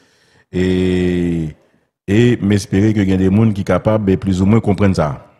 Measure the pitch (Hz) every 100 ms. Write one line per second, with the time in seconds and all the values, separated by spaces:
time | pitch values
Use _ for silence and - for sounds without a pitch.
0 | _ _ _ _ _ 90 92 92 92 90
1 | 90 87 87 82 80 76 _ _ _ _
2 | - 104 120 117 101 104 - 95 107 104
3 | 95 95 95 101 113 101 92 90 110 110
4 | 98 92 98 92 98 113 107 95 101 87
5 | 76 65 - _